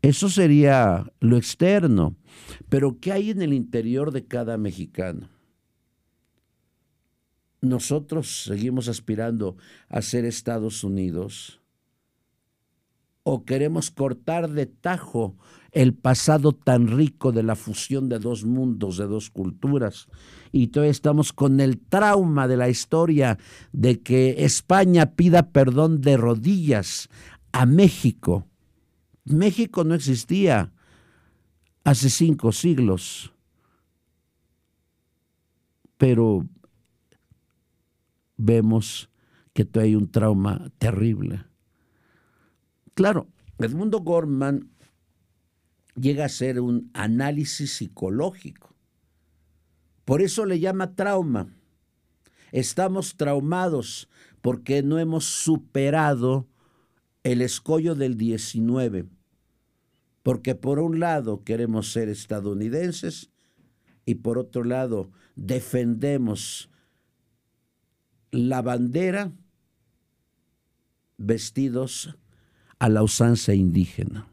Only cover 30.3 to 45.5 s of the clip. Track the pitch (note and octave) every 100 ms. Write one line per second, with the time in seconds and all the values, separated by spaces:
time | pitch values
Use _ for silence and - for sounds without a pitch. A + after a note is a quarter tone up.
30.3 | F#3 F#3 A2+ F2 _ _ _ _ _ _
31.3 | _ _ _ _ _ - B2+ C3+ - E3
32.3 | D3 A2+ - E3+ C#3 A2+ F#2 - - -
33.3 | _ _ _ _ _ _ _ _ _ _
34.3 | _ _ _ _ _ _ _ _ _ _
35.3 | _ _ _ _ _ _ _ C3 A#2 A2+
36.3 | F#2+ - - _ _ _ _ _ _ _
37.3 | _ _ _ _ _ _ _ _ _ _
38.3 | - G#2+ A#2 A2 A2 G#2+ - - _ _
39.3 | _ _ - G#2 A2+ A2 G#2+ G#2 A2+ G#2+
40.3 | G2+ G2 G2 - _ A2+ G2 A2+ G2+ F#2+
41.3 | F#2+ - _ _ _ _ _ _ _ _
42.3 | _ _ _ _ _ _ - B2 G3+ -
43.3 | _ - - A2+ D3+ G#3+ G#3+ E3 E3+ D#3
44.3 | C3+ C#3 C#3 - _ _ _ _ _ _
45.3 | _ _